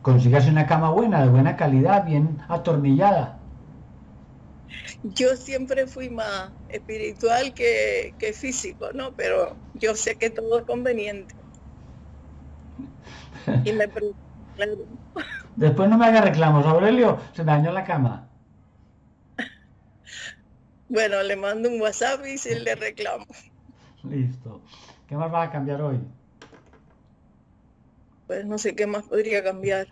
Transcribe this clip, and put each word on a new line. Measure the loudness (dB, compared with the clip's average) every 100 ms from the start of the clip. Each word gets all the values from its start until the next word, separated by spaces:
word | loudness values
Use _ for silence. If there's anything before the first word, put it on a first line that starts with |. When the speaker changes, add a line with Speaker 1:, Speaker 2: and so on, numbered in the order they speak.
Speaker 1:
Consígase | 6 6 6 6 6
una | 4 4
cama | 2 2
buena, | 2 2 4
de | 6
buena | 6 4 2
calidad, | 2 4 6 4 4
bien | 2 2 -2 -4
atornillada. | -2 0 2 4 4 4 4 -2 -10 -20 -20 -20 -20 -20 -20 -20 -20 -20 -20 -20 -20 -20 -18 -18 -14
Speaker 2:
Yo | -10 0 0 0
siempre | -6 -8 -4 -4 -4
fui | -8 -12
más | -8 -6 -6 -10 -16 -14
espiritual | -14 -12 -10 -10 -2 0 0 0
que, | -2 0 2 0 -2 -4 -8
que | -8
físico, | -6 -8 -8 -10 -12 -12
¿no? | -10 -12 -6
Pero | -2 0 -2 -6 -20
yo | -4 -2 -2
sé | -4 -4
que | -4
todo | -4 -2 -2
es | 0
conveniente. | -6 -4 -6 -6 -10 -16 -20 -20 -20 -20 -20 -20 -20 -20 -20 -20 -20 -20 -20 -20 -18 -18 -18 -20 -20 -20 -12 -2 -2
Y | 0
me | -2 -2
pre-, | -4 -8 -8 -20 -20 -20 -8
claro. | -6 -6 -12 -18 -14 -12 -10 -14 -12 0
Speaker 1:
Después | 2 4 4
no | 6
me | 6
haga | 6
reclamos, | 6 4 4 4 4
"Aurelio, | 4 4 4 4 2 -8
se | -4
me | 2
dañó | 2 2
la | -2
cama". | -4 0 0 -2 -14 _ _ _ _ _ _ _ _ _ _ -14 -14 -16 _ _ _ _ -20 -18 -18 -20 _ _ _ _ _
Speaker 2:
Bueno, | -2 0 0
le | -2 -4
mando | -4 -2 -2
un | 0
WhatsApp | -2 -2 -4 -4 -8
y | -10
sí | -8 -6
le | -6 -6
reclamo. | -8 -8 -8 -8 -14 -20 _ _ _ _ _ _
Speaker 1:
Listo. | -10 -4 -4 -6 -16 -20 _ -20 -20 -20 _
¿Qué | -8
más | -4
vas | -4 -4
a |
cambiar | -6 -6 -6
hoy? | -4 -6 -8 -18 _ _ -20 -20 _ _ _ _ _ _ _ _ _ _ _ _ _ _ _ _ -12
Speaker 2:
Pues | -10 -8
no | -4
sé | -6 -4
qué | -4
más | -4 -4
podría | -2 0 -2
cambiar. | -2 -4 -4 -4 -6